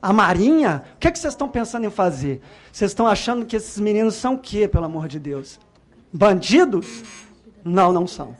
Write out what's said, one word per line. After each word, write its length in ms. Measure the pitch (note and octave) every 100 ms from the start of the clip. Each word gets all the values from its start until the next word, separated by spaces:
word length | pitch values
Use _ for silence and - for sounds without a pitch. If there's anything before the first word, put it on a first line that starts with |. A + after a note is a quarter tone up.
A 100 | F#3+
marinha? 720 | G#3+ F3+ F3+ A#3 D#4+ A#3+ C#3+ - -
O 20 |
que 80 | E4+
é 40 |
que 60 | E4+
vocês 160 | D4+
estão 140 | - C#4+
pensando 380 | B3 A3+ A#3+ A3
em 40 |
fazer? 500 | G#3+ F3+ C3+ C#3+ C3+ - - -
Vocês 180 | - G3
estão 160 | G3+ A3+
achando 380 | G3+ - A#3+
que 100 | A3+
esses 240 | A3 G#3+ G3+
meninos 360 | G#3 G#3+ A3
são 200 | G#3+ B3+
o 40 | C4
quê, 280 | - G#3 G3+
pelo 200 | F3+ E3
amor 200 | D#3+ D#3
de 140 | D3+
Deus? 400 | D3 C#3 C3+ - _ _ _ _ _
Bandidos? 920 | D3+ G#3 F#3 - C4+ F4 F#3 - - - - - _ - -
Não, 300 | E3+ F#3 F3+
não 140 | F3+ F3+
são. 280 | - -